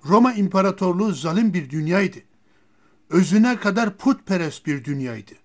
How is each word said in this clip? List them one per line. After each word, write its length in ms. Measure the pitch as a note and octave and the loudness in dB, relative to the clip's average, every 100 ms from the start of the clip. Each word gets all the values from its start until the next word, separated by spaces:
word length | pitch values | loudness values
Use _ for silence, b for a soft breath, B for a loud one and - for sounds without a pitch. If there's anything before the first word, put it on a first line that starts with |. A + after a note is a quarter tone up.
| C#3+ | 2
Roma 280 | G3+ B3 | 4 4
İmparatorluğu 800 | A3+ G3 F#3+ F#3+ F#3+ F#3+ F3+ G#3+ | 2 0 2 0 0 -2 0 -2
zalim 400 | D#3+ D#3 F3 A3+ | -2 -2 0 0
bir 160 | F3+ C#3 | 0 -4
dünyaydı. 480 | D3 D3+ F3+ F#3+ - - _ _ _ _ _ _ _ _ | -6 0 0 0 -4 -20 _ _ _ _ _ _ _ _
Özüne 500 | E3 E3+ G3+ A#3 B3 | 2 4 4 4 2
kadar 380 | G#3 F#3+ A3+ G3+ | -2 0 -2 -2
putperest 680 | - C4+ - F#3+ D#3+ - - | -2 -2 -2 -4 -4 -8 -6
bir 180 | C#3+ | -6
dünyaydı. 480 | B2 C#3 B2+ A2+ G2+ - | -4 -6 -6 -10 -14 -20